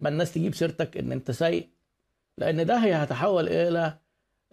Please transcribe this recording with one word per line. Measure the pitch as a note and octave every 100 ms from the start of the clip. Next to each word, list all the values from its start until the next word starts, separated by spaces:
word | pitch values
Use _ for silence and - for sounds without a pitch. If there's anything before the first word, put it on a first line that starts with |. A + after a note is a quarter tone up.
ما | D3
الناس | D3 E3+
تجيب | E3 F3
سيرتك | D3+ E3+ D#3 D#3+ -
ان | B2+
انت | B2+ -
سيء، | A#2+ E3 E3+ - _ _ _ _ _ _ -
لان | - D#3+ E3
ده | A#3+
هي | A3+
هتحول | E3 D3 B2 F3+ F#3 E3+
الى | E3 E3+ E3+ E3 D#3 _ _ _ _ -